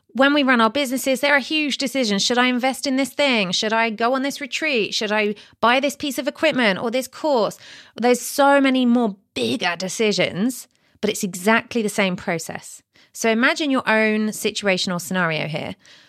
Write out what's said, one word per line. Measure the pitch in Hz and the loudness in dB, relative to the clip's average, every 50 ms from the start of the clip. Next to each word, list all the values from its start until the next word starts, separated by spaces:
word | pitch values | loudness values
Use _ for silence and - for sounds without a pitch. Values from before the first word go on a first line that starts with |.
| _ _ - | _ _ 0
when | 226 262 277 285 | 2 4 4 4
we | 302 269 | 4 4
run | 254 262 233 | 4 4 4
our | 226 220 | 4 2
businesses, | - 285 285 240 262 247 - 269 262 - | 2 0 -2 -2 -2 -2 0 0 0 2
there | 285 285 285 | 2 2 2
are | 277 | 2
huge | 240 - 320 311 302 277 - | 2 0 -2 -2 0 -2 -2
decisions. | - 277 240 - 269 247 214 202 196 | -4 -4 -2 -2 -2 0 0 0 0
Should | - - 240 | 0 0 2
I | 240 247 | 2 2
invest | 254 254 247 247 269 247 - - | 2 2 0 0 -2 -2 -2 -4
in | 285 262 | -2 0
this | 262 277 269 - | 0 -2 -2 0
thing? | - 285 277 247 220 196 180 | 0 0 2 2 2 0 0
Should | 190 - 226 214 220 | -2 -2 -2 0 0
I | 226 226 226 | 0 0 0
go | 214 196 226 240 262 | 0 -2 0 0 0
on | 254 269 | 0 -2
this | 277 277 - | -4 -6 -8
retreat? | 285 254 - - 320 311 277 226 185 - - | -10 -8 -6 -4 -2 -2 0 0 -2 -2 -2
Should | - 214 202 | -4 -2 -2
I | 208 214 208 208 208 - - - _ _ | 0 0 0 -2 -4 -6 -12 -20 _ _
buy | - 226 247 269 | 2 2 2 2
this | 262 277 285 | 0 -2 -2
piece | - 294 294 247 302 | -4 -6 -6 -6 -4
of | 254 | -6
equipment | 294 285 - 320 311 - 254 240 208 185 - | -6 -2 0 0 0 2 2 2 2 2 0
or | - 226 | -2 -4
this | 214 262 247 | -4 -4 -6
course? | - - - - 311 277 233 196 151 - - - - - - - - _ | -6 -8 -4 -2 0 2 2 0 0 -4 -8 -16 -20 -20 -20 -20 -16 _
There's | - 220 247 247 247 | 0 2 2 2 2
so | - - - - 277 277 277 277 | -2 -2 0 2 4 4 6 4
many | 269 269 254 262 254 | 4 4 2 2 4
more | 240 233 247 240 214 196 - _ _ - | 4 4 4 2 0 -2 -6 _ _ -6
bigger | 262 240 226 254 240 190 175 170 | -4 -2 -2 -2 -2 -2 -4 -2
decisions, | 170 185 180 - - 226 208 190 175 156 - - 175 208 262 247 - - - _ _ _ _ _ _ | -4 -6 -6 -2 0 0 0 2 2 0 0 0 -2 -2 -2 -2 -6 -12 -18 _ _ _ _ _ _
but | - 214 | -4 -2
it's | 214 - 214 | -2 -2 -4
exactly | 185 175 180 180 214 220 233 226 - - 240 | -6 -6 -2 2 2 2 2 0 -2 -4 -2
the | 208 202 - - | -2 -2 0 0
same | 196 185 180 | 0 0 -2
process. | - - - 170 165 - - - - - - - - _ _ _ _ _ _ - | -4 -4 -4 -6 -4 -6 -10 -12 -14 -16 -18 -20 -20 _ _ _ _ _ _ -8
So | - - 226 | -2 0 0
imagine | 226 226 254 294 330 - 320 277 | 2 4 2 2 2 0 0 0
your | 269 247 - | 0 0 0
own | - 220 220 220 214 214 214 214 214 208 | 2 2 2 2 2 0 0 -2 -2 -4
situation | - - 208 208 - 202 202 185 180 - 190 | -4 -4 -4 -4 -2 -2 0 0 0 -2 -4
or | 180 175 | -4 -6
scenario | - - 185 185 175 160 156 151 147 | -6 -4 -2 -2 0 0 -2 -2 -4
here. | 151 160 - - - 190 - _ - - - - | -4 -6 -8 -8 -10 -12 -14 _ -20 -20 -20 -20